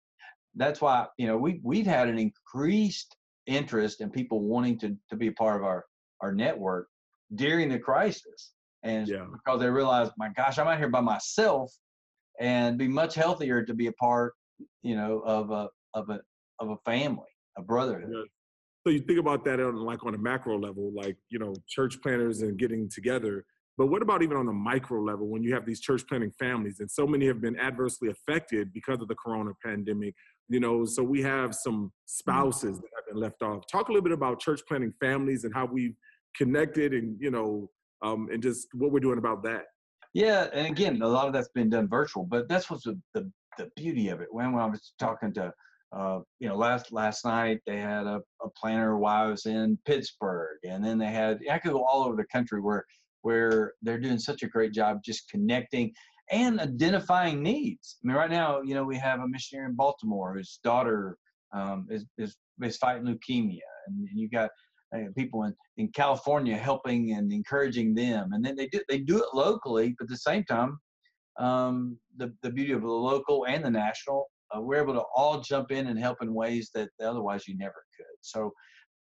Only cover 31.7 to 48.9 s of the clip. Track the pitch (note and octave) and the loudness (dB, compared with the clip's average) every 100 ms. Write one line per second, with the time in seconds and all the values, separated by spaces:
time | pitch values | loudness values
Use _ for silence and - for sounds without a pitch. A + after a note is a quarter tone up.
31.7 | G#2+ G2 - - - - C3 C3+ - A2 | -2 -4 -8 -12 -6 0 2 4 2 -2
32.7 | F#2 - A2+ A2 G#2+ A2 - A2 G2+ - | -4 -10 -14 -8 -4 -4 -2 -2 -4 -2
33.7 | F#3+ A3 G#3 F3 D#3+ C3 A#2+ - D3 - | -2 2 4 4 2 2 0 0 -2 0
34.7 | C#3+ A#2 - C3 C#3 C3+ C3 A2+ B2 B2 | -2 -2 -2 0 2 2 0 -2 -2 -2
35.7 | B2+ A#2+ A2+ _ _ _ - B2+ D3 D#3 | 0 -2 -4 _ _ _ 0 2 4 2
36.7 | D#3 D3 C3 A2+ G#2 C#3 A#2+ A2 G#2 G2 | 2 2 2 -2 -4 -2 -2 -2 -2 -6
37.7 | _ _ - G#2+ A2 A2 A2+ B2 A#2 - | _ _ -6 -4 -2 -4 -2 0 -2 -4
38.7 | B2 C#3+ C#3 B2+ A#2+ A2+ G#2 A2+ A2+ - | -2 2 4 2 2 0 0 -2 -4 -8
39.7 | _ _ _ - F3+ G#3+ G3 D#3+ C#3+ D#3 | _ _ _ -4 2 4 4 2 0 -2
40.7 | D3+ F#3+ A#2 A2+ B2+ C#3 C3+ B2 B2+ A2 | 2 2 2 2 4 2 0 -2 2 2
41.7 | A2+ G2+ A#2+ D3 G2+ F2+ A#2+ A#2+ F3+ - | 4 2 2 0 -2 -2 -2 2 0 0
42.7 | D3 A#2 F#2+ - G#2 F#2+ - _ - A2 | -6 -6 -8 -6 -8 -8 -12 _ -14 -12
43.7 | - E3 C3 G2 E2+ - A2+ B2+ A#2+ A2+ | -8 -4 0 0 -2 -6 -4 -2 0 0
44.7 | G#2 - - A#2 A2 G#2+ G2 F2+ - _ | -4 -10 -6 -4 -2 -4 -4 -6 -8 _
45.7 | _ _ G2 F#2+ F#2+ - - A2+ G2 A#2 | _ _ -6 -4 -4 -6 -8 -4 0 2
46.7 | B2 - A2+ G#2+ G#2+ A#2+ A#2 A2+ A2 - | 0 -2 -2 -2 -2 -2 0 2 0 -4
47.7 | G#2 G#2 G#2 G#2 G#2 - - - - A2 | -4 -2 -2 -2 -6 -8 -14 -14 -8 -2
48.7 | A2 A2 | 0 2